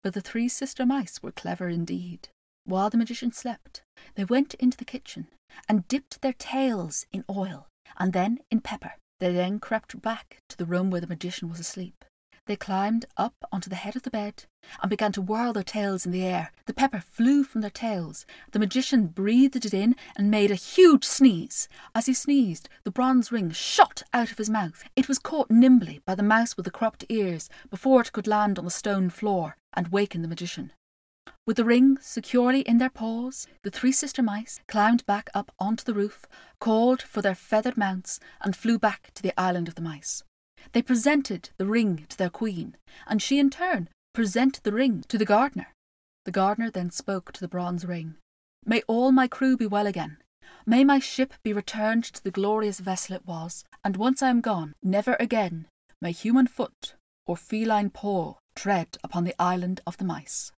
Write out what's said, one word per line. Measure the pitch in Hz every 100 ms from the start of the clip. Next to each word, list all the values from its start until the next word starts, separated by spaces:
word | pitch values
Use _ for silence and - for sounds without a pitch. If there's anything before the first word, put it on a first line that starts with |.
But | 196
the | 190
three | - 226 240
sister | - 269 - 247
mice | 277 190 -
were | -
clever | - 175 175 180
indeed. | 170 170 175 180 170 - _ _ _
While | - 185 202
the | 233
magician | 226 233 247
slept, | - 247 226 - - _ _ -
they | -
went | 196 247 285
into | - 254 -
the |
kitchen | - 254 - - - _ _ - -
and | 208 175
dipped | 269 - -
their | 269
tails | 254 - 262 269 214 165 - -
in | 196 -
oil | 196 190 147 - _ _ -
and | 185
then | 185 190 240 _
in | 226
pepper. | - 202 - - _ _
They | 180
then | 180 180 208
crept | - 220 _ 202
back | 220 226 - - _
to | -
the | 165
room | 180 190
where | 180
the | 170
magician | 165 180 - 170
was | 165
asleep. | 170 - 180 - _ _ _ _ -
They | 208
climbed | - 190 202 226 - -
up | 220 _ -
onto | 196 170
the | 180
head | 196 262
of |
the | 254
bed | 220 208 - - _ - -
and | 185
began | 202 214
to | 202
whirl | 185 214 240
their | 220
tails | 185 214 202 190 180
in |
the | 180
air. | 185 180 165 _ -
The |
pepper | - - 208
flew | - - 233 285
from | 269 220
their | 208
tails. | - 233 196 165 156 - - -
The | 208
magician | 208 247 262 262 185
breathed | 170 196 233 269 269
it | 214
in | 190 214 254 - -
and | 202
made | 214 202
a | 196
huge | - - 359 277
sneeze. | - - 269 175 - - - - -
As | 226 233
he |
sneezed, | 254 - 285 226 160 - -
the | -
bronze | 190 254 254 226
ring | 233 180
shot | 160 - - - - -
out | 247 233
of | -
his | 214
mouth. | 220 175 - -
It | - 262
was | 269
caught | - 311 -
nimbly | 226 254 254 170 151
by | - 190
the |
mouse | 202 220 233 -
with |
the | 185
cropped | - 226 - -
ears | 226 190 165 - - -
before | 190 269 262
it | 233
could | - 208
land | 214 208 185
on |
the | 175
stone | - 214 196 185
floor | - 214 190 156 - _
and | - 170
waken | 196 202 170
the | 165
magician. | 165 175 - 143 _ _ _ _ _ - -
With | - 220
the |
ring | 226 240 262 269
securely | - - - 247 247 262
in | - 233
their | 254
paws, | - 226 226 247 262 - _
the | 202
three | - 247
sister | 262 285 -
mice | 233 208 226 - -
climbed | 220 208 240 -
back | 202 -
up | 202 196 _
onto | 190 220
the | -
roof, | 208 208 - - - - _
called | 226 220 240 254
for | - -
their | 202 185
feathered | - 214 233 240
mounts, | 202 185 - - - -
and | - 185
flew | 220 233
back | 220 - -
to | -
the | 190 -
Island | 185 180 165
of | 165
the |
Mice. | 165 147 - - _ _ _ _ -
They | 240
presented | 233 247 254 294 269 175 - -
the | 196
ring | 226 214 165 151
to | -
their | 180
queen, | - 226 180 160 - _ - -
and | 214
she | - 277
in | 277
turn | - 359 294 165 _ _
presented | - 220 226 262 269
the | -
ring | 208 269 208
to | 247 220
the |
gardener. | 208 208 269 196 - _ _ _ _ _
The | -
gardener | 190 190 214 226
then | 190 175
spoke | - - 196 -
to | -
the | 175
bronze | 180 175 180
ring. | 175 175 160 156 _ _ _ _
"May | - 226 -
all | 226 254
my | 262 254
crew | - 262 262
be | 220
well | 202 208
again. | 185 156 151 _ _ - -
May | - 233
my | 277 277
ship | - - 262 -
be | 220
returned | 208 202 220 214 226
to | 233 -
the | 196
glorious | 185 202 214 214 190
vessel | 185 185 -
it | 185
was, | 185 170 165 - - -
and | 202 190
once | 226 262
I | 269
am | 240
gone, | 233 190 156 -
never | 190 196 214 247
again | 233 226 190 170 160 _ _ _
may | 175
human | 170 214 247 254
foot | - - _ - - _ _
or | - 170
feline | - 220 220 214 202
paw | - 202 196 156 127 _ -
tread | 190 190 165 -
upon | - 170
the | 175 -
Island | 180 180 180 185 -
of | -
the |
Mice." | 190 151 147 - - _